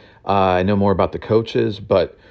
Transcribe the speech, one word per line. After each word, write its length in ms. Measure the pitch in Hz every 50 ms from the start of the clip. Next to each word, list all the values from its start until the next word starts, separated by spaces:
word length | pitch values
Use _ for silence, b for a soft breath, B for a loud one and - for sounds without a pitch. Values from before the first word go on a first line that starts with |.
| B B B B B
Uh, 80 | - 98
I 300 | 98 95 92 90 90 92
know 140 | 98 104
more 160 | 98 101 101 95
about 200 | 98 92 85 -
the 60 | 80
coaches, 640 | - - 110 113 113 - - 123 113 113 101 104
but 380 | - - 101 92 - - - b b b